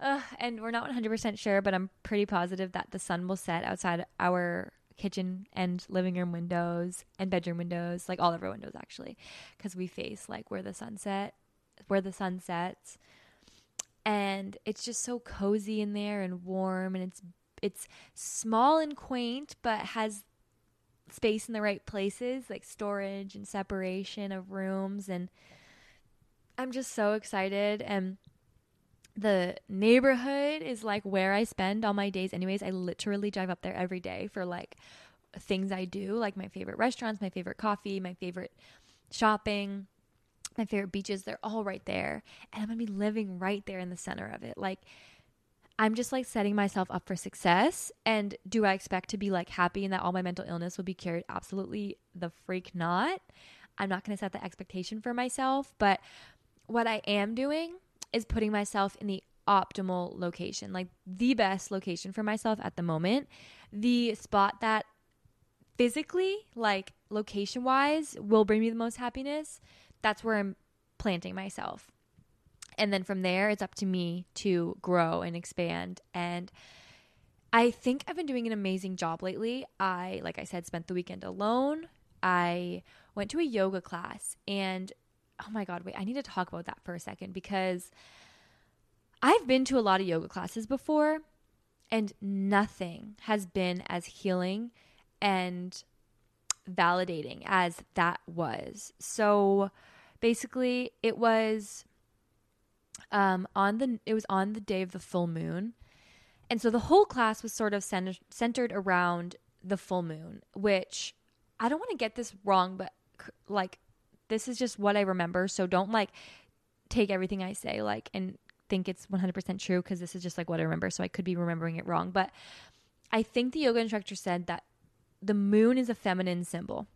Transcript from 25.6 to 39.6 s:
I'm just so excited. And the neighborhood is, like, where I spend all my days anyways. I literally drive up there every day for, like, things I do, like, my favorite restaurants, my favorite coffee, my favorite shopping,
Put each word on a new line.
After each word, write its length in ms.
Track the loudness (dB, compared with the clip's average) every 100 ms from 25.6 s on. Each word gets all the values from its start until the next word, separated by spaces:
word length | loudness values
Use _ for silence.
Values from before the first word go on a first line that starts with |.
| -20 -20 -20 _ _ _ _ _ _ -8
I'm 140 | -6
just 220 | -4 -4
so 220 | 0 2
excited. 680 | 2 -2 -2 0 2 0 0
And 340 | -2 -2 -2 -6 -16 _ _ _ _ _ _ _ -16 -2
the 400 | 2 4 2 -4 -6
neighborhood 920 | 2 8 8 8 4 2 0 0 -2
is, 220 | -4 -6
like, 180 | -2 -2
where 320 | 0 2 4
I 100 | 2
spend 400 | 0 0 0 0
all 80 | 0
my 180 | 0 0
days 220 | -2 -4
anyways. 300 | -2 -2 -2
I 80 | -2
literally 600 | -4 -4 -4 -2 -2 -2
drive 200 | -2 -4
up 100 | -4
there 140 | -6
every 260 | -4 -4 -4
day 280 | -6 -6 -6
for, 140 | -6 -6
like, 300 | -6 -10 -18 -20 -20 -20 _ _ -12
things 340 | -2 -2 0
I 120 | -2
do, 300 | -4 -6 -4
like, 220 | -2 -2 -4
my 120 | -10
favorite 300 | -8 -8 0
restaurants, 420 | 0 0 -4 -4
my 80 | -4
favorite 300 | -4 -6 -4
coffee, 400 | -2 -2 -2 -6
my 160 | -6
favorite 380 | -8 -8 -8 -10 _ -20 -20 _ _ _
shopping, 800 | 2 4 4 0 -2